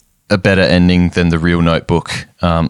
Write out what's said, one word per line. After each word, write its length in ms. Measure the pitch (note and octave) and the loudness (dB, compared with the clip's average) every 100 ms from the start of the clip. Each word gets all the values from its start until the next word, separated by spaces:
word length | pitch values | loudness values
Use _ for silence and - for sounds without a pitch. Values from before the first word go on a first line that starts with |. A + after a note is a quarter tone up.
| _ _ - | _ _ -6
a 80 | F#2+ | -2
better 240 | G2 F#2+ | 0 2
ending 460 | E2+ F2+ F2+ F2+ F2+ | 2 2 4 2 0
than 200 | F2+ F2 | 0 0
the 80 | E2 | 0
real 220 | E2+ F2 | 0 0
notebook, 640 | E2 E2 - E2+ - - - _ | 0 -2 -2 -4 -4 -10 -12 _
um, 260 | F2+ E2 D#2+ | -4 -2 -2